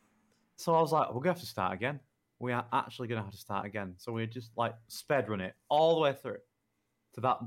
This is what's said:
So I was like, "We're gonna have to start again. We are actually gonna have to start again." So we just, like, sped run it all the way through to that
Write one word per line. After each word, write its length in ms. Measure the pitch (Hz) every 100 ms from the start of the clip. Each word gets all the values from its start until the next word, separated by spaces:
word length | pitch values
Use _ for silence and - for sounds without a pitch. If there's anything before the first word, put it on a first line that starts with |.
| _ _ _ _ _ -
So 180 | -
I 60 | 165
was 120 | 156
like, 160 | 156 -
"We're 60 | 123
gonna 100 | 165
have 60 | 175
to 60 | 123
start 260 | - 92
again. 280 | 95 120 147 _ _ _ -
We 120 | 123
are 140 | 120 117
actually 360 | 131 117 - 117
gonna 140 | 113
have 80 | 98
to 80 | 101
start 260 | - 101
again." 300 | 104 104 95 90
So 160 | -
we 140 | 113 113
just, 240 | 120 113 -
like, 180 | 113 113 -
sped 400 | - - 143 104
run 120 | 104
it 140 | 92 - -
all 260 | 147 160
the 60 | 165
way 100 | 147
through 260 | 123 120 101 _ _ _ _ _ _ _
to 60 | -
that 200 | 127 127